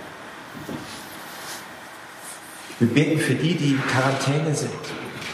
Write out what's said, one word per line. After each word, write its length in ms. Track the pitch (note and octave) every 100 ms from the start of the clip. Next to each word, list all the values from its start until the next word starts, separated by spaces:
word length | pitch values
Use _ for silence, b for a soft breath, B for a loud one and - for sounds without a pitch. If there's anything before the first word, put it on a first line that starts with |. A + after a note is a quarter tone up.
| - - - - - - - - - - - - - - - - - - - - - - - - - - - -
Wir 100 | A#2
beten 320 | B2 D3+ D#3
für 140 | -
die, 200 | B2 D#3+
die 160 | F3 C#3+
in 100 | C3+ -
Quarantäne 680 | B2 C3+ C3 - D3 D#3+
sind, 180 | C#3 A#2 - - - - - -